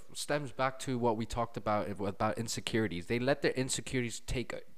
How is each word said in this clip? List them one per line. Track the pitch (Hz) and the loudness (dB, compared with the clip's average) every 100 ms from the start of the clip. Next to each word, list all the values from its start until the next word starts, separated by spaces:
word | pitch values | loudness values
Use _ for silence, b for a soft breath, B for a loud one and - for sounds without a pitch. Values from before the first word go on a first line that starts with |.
| - | -10
stems | - - 147 139 | -6 0 0 0
back | - 131 131 | 0 0 0
to | - 123 | -2 2
what | 120 110 | 4 4
we | |
talked | 113 120 117 - | 0 0 -2 -2
about, | 110 104 90 | 0 2 0
about | 98 98 98 107 117 | -2 -2 2 2 2
insecurities. | 113 - - 113 110 85 85 | -2 -2 0 2 2 0 -2
They | 117 | 0
let | 127 147 | 2 2
their | 147 | 2
insecurities | 131 131 - - 131 120 - | 2 0 -2 -2 -2 -2 -4
take | - 131 113 - - | -2 -2 -2 -6 -8